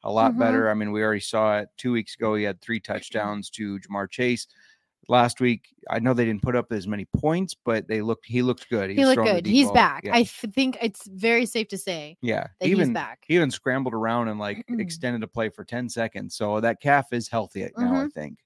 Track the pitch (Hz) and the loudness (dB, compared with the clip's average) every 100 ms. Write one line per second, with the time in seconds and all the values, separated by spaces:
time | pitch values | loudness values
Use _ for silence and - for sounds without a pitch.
0 | 107 107 113 170 117 110 110 107 104 104 | -2 2 4 4 2 2 2 0 -2 0
1 | 110 107 - 110 107 104 104 _ 127 117 | 0 0 -2 0 2 0 -2 _ -2 -2
2 | 104 - 113 107 104 90 - 113 - 101 | -2 -4 -2 0 -2 -6 -6 -8 -6 -8
3 | - 110 104 104 98 - 107 98 - 101 | -6 -6 -4 -6 -10 -10 -8 -8 -8 -6
4 | 98 - 123 120 - _ _ _ _ _ | -6 -2 -2 -2 -6 _ _ _ _ _
5 | _ 123 120 - 127 113 _ _ - 113 | _ 4 4 4 2 0 _ _ -6 0
6 | 117 123 117 107 127 123 117 110 92 104 | 2 4 2 2 0 0 0 -4 -4 -6
7 | 95 - 147 165 185 - - 113 - 110 | -4 0 2 0 -2 -6 0 0 0 -4
8 | 107 113 - 120 123 123 - 113 95 101 | -2 -4 -2 0 0 0 -2 -2 0 2
9 | 269 254 220 185 175 233 277 240 190 143 | 4 4 4 2 4 4 6 4 4 2
10 | 202 240 220 - 220 202 262 247 226 - | 0 2 2 -2 -6 -2 -2 0 -6 -6
11 | - 190 226 233 240 233 214 190 - 170 | -16 -4 2 2 2 -4 -6 -8 -6 -8
12 | 151 165 120 107 - _ 156 196 151 117 | -10 -8 -4 -2 -4 _ 2 4 2 0
13 | 131 117 _ 170 151 - - 131 127 113 | -4 -12 _ 2 2 0 -2 0 0 -2
14 | 113 120 113 107 104 101 - 240 - 165 | 0 0 0 -2 -6 -6 -6 -4 -4 -4
15 | 127 120 107 120 110 - 98 123 123 120 | -4 -4 -6 -2 -4 -4 -8 -6 -6 -4
16 | 113 98 101 - 104 107 117 110 143 143 | -4 -6 -10 -4 -2 2 0 0 4 2
17 | 131 120 110 117 101 98 - - 247 269 | 2 -4 -2 -4 -4 -8 -8 -2 0 0
18 | 294 - 76 - | -2 -6 -12 -14